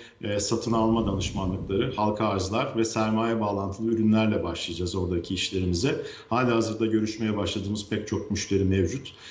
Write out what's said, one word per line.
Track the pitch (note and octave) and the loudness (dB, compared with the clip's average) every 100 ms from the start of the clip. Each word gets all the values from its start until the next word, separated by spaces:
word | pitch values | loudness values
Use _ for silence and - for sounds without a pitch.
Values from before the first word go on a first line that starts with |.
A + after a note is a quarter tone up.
| - - | -20 -10
e, | G#2 G#2 | -4 -2
satın | - A2+ A2+ | 0 -2 0
alma | A2+ A2+ A2+ G2+ | 2 4 2 2
danışmanlıkları, | G2 F2+ G2 F#2 F#2+ - A#2 A#2+ - | 0 -2 -2 -2 -4 -2 0 0 0
halka | G#2+ G#2 G#2+ | 0 2 0
arzlar | G2 F#2 A2 C#3 A2+ | 0 0 -2 -2 0
ve | |
sermaye | A2 A2+ A2 A2 A2+ A2+ | 0 2 2 2 2 0
bağlantılı | G#2 G2 G2 G2 A2+ | 0 -2 -4 -2 0
ürünlerle | A2+ A2 A2 A2 G#2 | 2 6 6 4 2
başlayacağız | D#2+ - - E2 F2+ | 0 -4 -6 -4 -2
oradaki | F#2 F2 F2 - | -2 0 -2 -2
işlerimize. | F#2 - F#2+ F#2 F2 C3+ - - - - | -4 -2 0 0 2 0 -2 -6 -12 -4
Halihazırda | A#2+ B2 A2+ G#2 G#2+ A2 | 0 2 2 2 0 2
görüşmeye | A2 G#2+ - A2 G2+ | 2 0 -2 -2 0
başladığımız | F#2+ G#2 F#2+ G#2 - | -2 -2 -4 -4 -2
pek | G#2+ - | -4 -2
çok | G2 - | -4 -2
müşteri | F#2+ - G2 | -4 0 2
mevcut. | F#2+ F#2+ F2+ C3 - - - | 4 4 2 -2 -10 -18 -18